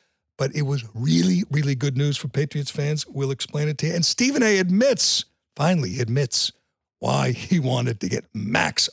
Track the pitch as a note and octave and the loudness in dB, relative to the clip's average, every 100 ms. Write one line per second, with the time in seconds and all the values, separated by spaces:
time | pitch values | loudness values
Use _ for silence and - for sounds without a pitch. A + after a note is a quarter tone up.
0 | _ _ _ - C3+ D3+ C#3 C#3 A2 A2 | _ _ _ -6 -4 -2 -2 -4 -6 -4
1 | C#3 E3 F#3 F3+ G#3+ C#3+ C#3+ C3 C#3+ B2+ | 2 4 4 2 0 0 0 0 -2 0
2 | D3 C#3 C3 C#3 D3+ D3 C#3 - D3 D3+ | 0 -2 -4 -2 -2 -4 -6 -4 -2 -4
3 | - C#3 C3+ C3+ - D3 D3+ C#3+ D#3 E3+ | -6 -4 -4 -4 -6 -4 -2 -2 -2 0
4 | D#3 - B3+ C#4 A3 G3 F3+ F#3+ C4+ A3+ | 0 2 2 4 4 4 4 4 4 4
5 | - - - _ _ - D#3 F3 F#2+ F#2 | 0 0 -4 _ _ -2 2 2 0 -2
6 | A2+ C3 C3+ - - - _ _ _ _ | 0 0 0 -2 -4 -6 _ _ _ _
7 | - C#3 C3 A#2+ - F3 B2+ B2+ B2 A2 | -2 0 0 -2 0 0 2 0 -2 -2
8 | - - - G#2+ - E3+ D#3+ - - | -4 -4 -6 -8 -2 0 0 -2 -4